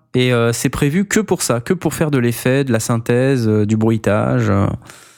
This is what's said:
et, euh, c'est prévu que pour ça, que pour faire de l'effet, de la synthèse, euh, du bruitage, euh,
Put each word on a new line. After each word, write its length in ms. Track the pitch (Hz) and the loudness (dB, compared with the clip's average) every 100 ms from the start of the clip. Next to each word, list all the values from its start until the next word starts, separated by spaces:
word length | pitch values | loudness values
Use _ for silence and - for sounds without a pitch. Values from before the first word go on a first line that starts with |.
| _ | _
et, 180 | 127 127 | -2 0
euh, 220 | 120 117 | 2 0
c'est 160 | 113 135 | 0 -2
prévu 360 | - 143 170 202 | -2 -2 0 0
que 140 | 220 | 0
pour 220 | 202 180 | 0 -2
ça, 180 | - 120 | -2 -2
que 120 | - | -2
pour 200 | 180 160 | -2 -2
faire 180 | - 156 | -2 0
de 80 | 139 | 0
l'effet, 440 | 120 117 127 135 | 0 0 0 0
de 80 | 135 | 0
la 80 | 113 | 0
synthèse, 680 | - 117 117 120 135 135 110 | 0 -2 0 0 2 0 2
euh, 180 | 107 104 | 2 2
du 100 | 110 | 2
bruitage, 760 | 113 113 104 107 120 127 107 | 2 0 0 0 0 0 0
euh, 180 | 98 101 - - - - | 2 0 -2 -10 -20 -20